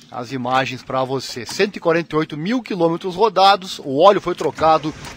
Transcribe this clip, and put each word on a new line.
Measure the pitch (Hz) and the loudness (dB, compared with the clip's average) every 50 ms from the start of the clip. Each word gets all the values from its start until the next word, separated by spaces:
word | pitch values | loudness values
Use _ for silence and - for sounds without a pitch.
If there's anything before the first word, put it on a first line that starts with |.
| - - | -20 -14
as | 120 120 123 117 | -12 -12 -10 -8
imagens | 135 127 120 123 131 131 131 120 131 117 | -8 -6 -4 0 0 0 0 -2 -6 -10
pra | - - 131 131 131 | -10 -4 -2 -2 -2
você. | 127 131 127 - - - 120 113 | -2 -4 -6 -6 -8 -10 -12 -12
Cento | - - - 196 208 - | -8 -2 -2 -2 -2 -2
e | 202 | -2
quarenta | - 170 160 170 165 - 151 | 0 0 0 0 0 -2 -2
e | |
oito | 156 156 - 160 | -2 -2 -2 -6
mil | 147 160 202 247 262 220 | -8 -4 -4 -4 -4 -4
quilômetros | - 220 175 170 165 170 170 - 190 170 | -4 -2 0 0 0 0 -2 -6 -6 -2
rodados, | 180 226 220 175 185 190 196 202 185 190 185 - | 0 0 2 4 6 6 6 6 4 0 -8 -12
o | - - 147 131 143 | -10 -8 -4 2 6
óleo | 175 196 208 175 | 6 6 6 4
foi | - 175 180 | 0 -4 -6
trocado, | - 165 147 - - 156 160 160 156 139 156 - - - - - | -4 -4 -4 -2 0 2 2 2 2 0 -4 -8 -10 -14 -18 -18